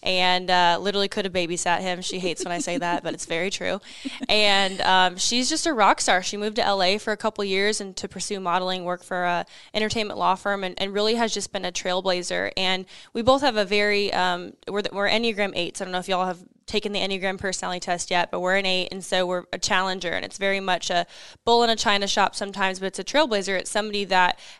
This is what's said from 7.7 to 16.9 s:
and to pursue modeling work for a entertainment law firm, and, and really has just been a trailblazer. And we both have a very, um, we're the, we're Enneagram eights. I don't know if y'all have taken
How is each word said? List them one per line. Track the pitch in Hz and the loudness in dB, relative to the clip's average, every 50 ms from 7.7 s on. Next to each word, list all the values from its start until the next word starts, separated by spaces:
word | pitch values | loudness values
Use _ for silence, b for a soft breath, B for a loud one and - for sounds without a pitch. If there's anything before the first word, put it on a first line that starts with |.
| 214 - | 0 -2
and | 208 196 185 | -6 -8 -10
to | - - | -10 -10
pursue | 196 - 190 180 - 214 196 | -10 -8 -10 -8 -6 -6 -4
modeling | 190 180 175 185 185 185 185 185 175 | -2 0 0 0 0 -2 -4 -4 -4
work | 175 180 175 - | -4 -6 -6 -6
for | - 190 180 180 | -6 -4 -2 0
a | 175 175 170 - B B B B B - | 0 0 -2 -2 B B B B B -4
entertainment | 214 214 214 - 233 214 208 - - | -2 -2 -2 -2 -4 -4 -4 -4 0
law | 180 175 185 | 2 2 2
firm, | 190 - 202 202 196 196 | 2 0 -2 -2 -2 -2
and, | 185 180 - | -6 -6 -4
and | 196 196 196 | -6 -4 -2
really | 202 208 214 226 | 0 0 0 2
has | 233 233 220 - | 0 0 -2 -2
just | 202 196 - - | -4 -6 -6 -6
been | 196 180 | -6 -6
a | 180 175 | -6 -6
trailblazer. | - - 185 180 185 190 190 180 180 175 - 175 175 190 202 - | -4 -4 -2 -2 0 0 0 0 -2 -2 -4 -4 -2 -4 -4 -2
And | - 190 185 185 185 190 B B B B B - | -2 0 0 0 -2 -4 B B B B B -6
we | - 226 | 0 4
both | 233 262 277 | 4 4 4
have | 277 277 226 | 4 2 2
a | 214 202 | 2 0
very, | 180 208 208 208 208 208 202 202 196 - | 2 2 2 2 2 2 2 0 0 0
um, | 180 180 185 175 175 180 - - _ - - | 0 2 0 0 -2 -6 -10 -14 _ -12 -6
we're | 190 202 208 | -6 -4 -4
the, | - - | -4 -4
we're | 196 202 202 | -2 0 2
Enneagram | - 220 233 233 220 190 208 196 - | 2 2 0 0 0 0 -2 -2 -2
eights. | 185 175 170 - - | -2 -4 -4 -6 -8
I | 196 | -8
don't | 185 180 | -6 -6
know | 180 | -6
if | 180 - | -2 -2
y'all | 190 180 185 | 0 0 0
have | 185 180 170 185 - _ _ _ | -2 -4 -6 -10 -18 _ _ _
taken | - - 214 202 214 | -6 -4 -4 -4 -2